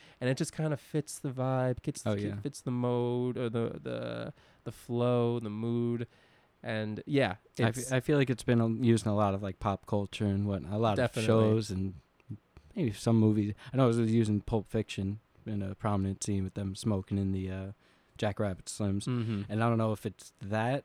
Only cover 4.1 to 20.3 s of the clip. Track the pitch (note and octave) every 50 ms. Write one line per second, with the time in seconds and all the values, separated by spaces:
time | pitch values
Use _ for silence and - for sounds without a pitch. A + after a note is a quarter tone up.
4.1 | A#2 A#2 A#2 A2+ - _ - - _ _ - A#2+ A#2 - - - A#2+ A#2+ A#2+ B2
5.1 | B2 A#2+ A#2+ A#2 A#2+ A#2+ A2+ G#2 G#2 G#2+ A2+ A#2 A#2+ A#2+ A#2+ A#2 A#2+ A#2 A#2+ -
6.1 | _ _ _ _ _ _ _ _ _ _ - A#2 A2+ A2 G#2+ G#2+ G#2+ - - -
7.1 | D3 C3+ C3 G2+ F2+ - _ _ _ - A#2+ A2+ A2 C3 B2 C3 C3 B2+ - -
8.1 | D3+ C#3+ C#3 B2+ B2+ - - - B2 A#2 A2+ A2+ A2+ A2+ B2+ A#2 A#2 A2 - A2
9.1 | G#2 G#2 G#2+ G2+ F#2+ G2 G#2 G2 F#2+ - - G#2 G2 - - - - G#2 G2+ G2
10.1 | - - A2 G2+ G2 G2 G2+ G#2 G2 F#2 C2 D2+ G2+ G#2 A#2 A2+ G2+ G2+ B2 A2+
11.1 | - A#2+ A2 A2 A2 A2 A2 A2 A2 A2+ G#2+ G2+ F#2+ F#2 F#2+ G2 F#2 D#2 - _
12.1 | _ _ _ - A#2 - _ _ _ - - - - A3 E3+ A#2 G2+ - - A#2+
13.1 | A#2 A2+ A2 A2 G#2+ G#2+ G#2 G#2 G#2 - - - - B2+ C3+ A#2+ A#2 A#2 A#2 A2+
14.1 | A2+ A#2 A2+ G#2+ G#2 G2+ - - A#2 A2 F#2+ - - A2+ G#2 - - - G2 F#2+
15.1 | G2+ A2 - _ _ _ - - A2 G#2 G2 F#2+ F#2+ - - A2 G#2 G2 F#2+ F#2+
16.1 | G2 - - - G2+ G2 F#2+ F#2 - - G2+ G2 F#2+ - - A#2 G#2+ F#2+ F#2+ -
17.1 | G2+ G2 G2 F#2+ F#2+ F#2+ F#2+ F#2+ F#2+ F#2+ F#2+ G2 G2+ - _ _ _ _ _ _
18.1 | - - - G#2+ G2 - G#2+ G2+ F#2 - - - - - G#2+ G2+ G2 G2+ - -
19.1 | B2 A#2+ A2+ A2+ A2+ G2+ G2+ - G#2 A2 A2+ A#2 A#2 A2+ A2+ A2 G#2+ - - A2
20.1 | F#2 - - -